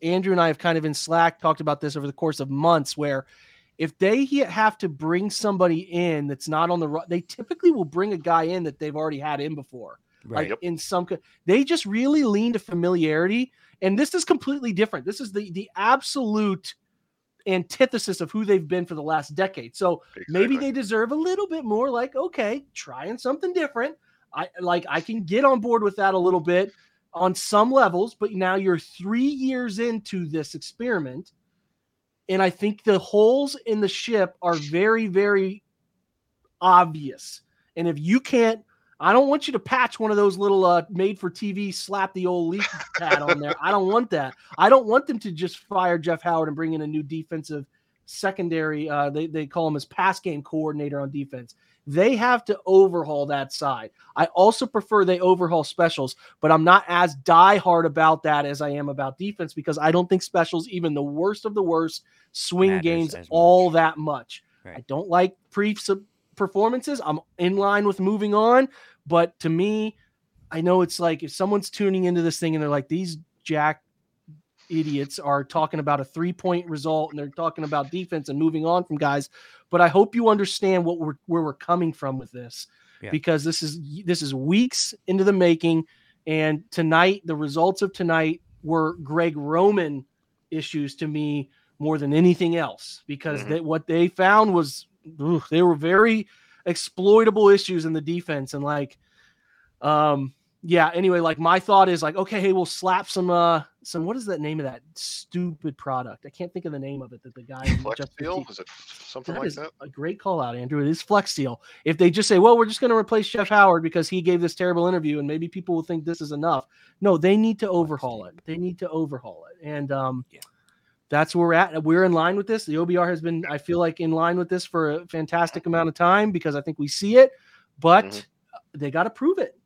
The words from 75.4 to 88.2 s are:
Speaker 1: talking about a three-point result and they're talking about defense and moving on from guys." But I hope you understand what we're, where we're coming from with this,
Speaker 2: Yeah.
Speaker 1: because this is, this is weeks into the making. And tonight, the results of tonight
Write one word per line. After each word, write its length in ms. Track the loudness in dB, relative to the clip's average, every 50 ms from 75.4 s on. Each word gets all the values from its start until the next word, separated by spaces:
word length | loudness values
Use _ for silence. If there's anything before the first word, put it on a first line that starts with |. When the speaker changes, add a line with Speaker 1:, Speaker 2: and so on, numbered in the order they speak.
| -2
Speaker 1:
talking 360 | -4 -4 -4 -4 -2 -4 -4
about 200 | -2 -2 -2 -2
a 60 | -4
three-point 640 | -6 -8 -6 -6 -6 -6 -4 -2 -2 -2 -2 -4 -6
result 400 | -8 -6 -4 -2 -2 -2 -2 -4
and 80 | -6 -10
they're 100 | -10 -10
talking 340 | -8 -6 -6 -6 -4 -6 -8
about 260 | -4 -4 -4 -4 -4
defense 400 | -6 -10 -8 -6 -8 -8 -6 -6
and 80 | -4 0
moving 300 | 0 0 0 0 0 0
on 160 | 0 0 0
from 140 | -2 -4 -2
guys." 320 | -2 0 0 -2 -4 -8 _ -20 -20 -20 -20 -20 _ _
But 80 | 4 6
I 80 | 6 6
hope 280 | 6 6 4 4 2
you 120 | 0 2 4
understand 560 | 4 4 2 -2 -4 -2 0 2 2 2 2
what 160 | 0 -2 -4
we're, 160 | -4 -6 -8 -8 _ -4
where 140 | -2 -2
we're 120 | -2 -2 -6
coming 400 | -6 -4 -2 0 0 0 -2 -4
from 240 | -4 -6 -8 -8 -8
with 100 | -10 -14
this, 360 | -16 -18 -18 -16 -16 -18 -18 -18 _ _ _ _ _ _
Speaker 2:
Yeah. 80 | -10 -6
Speaker 1:
because 340 | -6 -4 0 0 0 0 0
this 180 | -2 -4 -4 -4
is, 160 | -6 -8 -10 -12 -14 -14 -8 -4
this 160 | -4 -2 -2
is 140 | -2 -4 -6
weeks 580 | -4 -2 2 2 4 2 2 0 -4 -6 -6 -8 -10 _ -2
into 160 | 0 0 2
the 80 | 2
making. 540 | 4 4 4 4 4 4 2 0 0 0 0 -4 _ _ _ _ _ _ -8 -4
And 420 | -2 0 0 0 -2 -4 -6 _
tonight, 500 | -4 -2 0 2 4 4 6 4 2 0 -4
the 140 | -8 -6 -4
results 440 | -4 -4 -2 0 0 0 0 0
of 120 | -2 -4 -4
tonight 480 | -4 -2 0 0 2